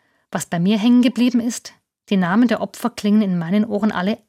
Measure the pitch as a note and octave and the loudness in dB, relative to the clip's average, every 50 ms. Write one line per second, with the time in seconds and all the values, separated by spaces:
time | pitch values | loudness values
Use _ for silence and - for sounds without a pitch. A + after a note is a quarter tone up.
0 | _ _ _ _ _ _ - F#3+ - - - E3+ E3+ F#3+ A3 G#3 G3 B3 A#3+ B3 | _ _ _ _ _ _ -8 -8 -6 -4 -4 0 0 0 0 2 4 4 4 6
1 | A#3 C4 B3+ A3 A#3+ B3+ B3+ A#3+ G#3+ B3 A3 - - - - _ _ _ _ _ | 4 4 2 0 0 0 0 0 -2 -2 -6 -8 -12 -18 -20 _ _ _ _ _
2 | _ - G#3 F#3+ F#3 E3+ F3+ A3 B3 A3+ A3 - F#3 G3 - - - A#3 - - | _ -2 -2 0 0 2 2 2 2 2 0 -2 -4 -8 -10 -6 -8 -8 -6 -4
3 | - G#3 G3+ G#3+ A3 G3 F3+ F3 E3 E3 G3 G#3+ G#3+ G#3+ G#3 G3+ G3+ G#3+ - F3+ | -2 0 2 2 2 0 -2 -4 -4 -2 -2 -2 -2 -2 -2 -2 -2 -2 -2 -2
4 | F3+ G3 A3+ - _ | -4 -4 -6 -6 _